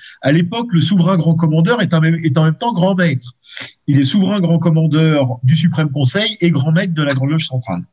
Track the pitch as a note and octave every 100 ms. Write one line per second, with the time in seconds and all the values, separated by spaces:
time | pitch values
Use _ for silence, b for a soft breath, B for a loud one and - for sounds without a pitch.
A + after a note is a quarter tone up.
0 | B B C3+ D#3 F3 A#3 A#3+ E3+ - G3+
1 | E3+ F#3+ D#3+ E3 E3 D#3+ E3+ A#3+ E3+ E3
2 | D#3+ E3 E3 D3 D#3+ D#3 A#3+ G3+ F#3 F#3
3 | E3+ B2 - - B B B B - C#3
4 | C#3 G3+ F#3 G3+ E3+ E3 E3+ D#3+ D#3+ D3+
5 | D#3+ D3+ B2+ B2 B2+ D#3+ E3 - D3+ C3+
6 | C3 G3 A3 G#3+ E3+ D#3 D3+ D#3+ G3 D#3
7 | C#3+ C3 C3+ D#3 D#3 B2+ G#2 F2 F2